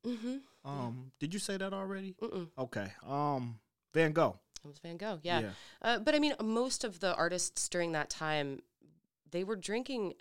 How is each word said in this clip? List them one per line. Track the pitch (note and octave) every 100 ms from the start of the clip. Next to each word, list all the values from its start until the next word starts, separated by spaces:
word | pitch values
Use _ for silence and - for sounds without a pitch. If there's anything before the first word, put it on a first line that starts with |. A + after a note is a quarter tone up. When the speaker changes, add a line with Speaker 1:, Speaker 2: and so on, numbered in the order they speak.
| A3+
Speaker 1:
Mm-hmm. | A#3 A#3 C4+ C4+ _
Speaker 2:
Um, | C#3 C#3 B2 B2 C3
Speaker 1:
Yeah. | -
Speaker 2:
did | D3
you | G3
say | - G3
that | G3
already? | G3 G3 G3 F#3+ F#3
Speaker 1:
Mm-mm. | A3+ F#3 E3 -
Speaker 2:
Okay. | B2+ G#2+ G2+ - -
Um, | C#3 D3 C#3 A#2+ A2+ _ _ _ D#3
Van | D#3+
Gogh. | D#3 C#3 G2 _ -
Speaker 1:
It | D3
was | C#3+
Van | E3+ E3+
Gogh, | G#3+ F3
yeah. | E3 E3+
Speaker 2:
Yeah. | G#2+ F#2 - -
Speaker 1:
Uh, | A3 A#3
but | A3
I | D4+
mean, | D4 -
most | A3 A3+ C4 -
of | A#3 F3
the | F#3+ -
artists | E3+ F3+ - - -
during | F3+ E3+
that | D#3+ D3
time, | - D#3 D3+ C#3+ C#3 - _ _ _ _ _ _
they | E3+
were | F#3+ G#3+
drinking | F#3 G#3+ B3+ C4 F#3 -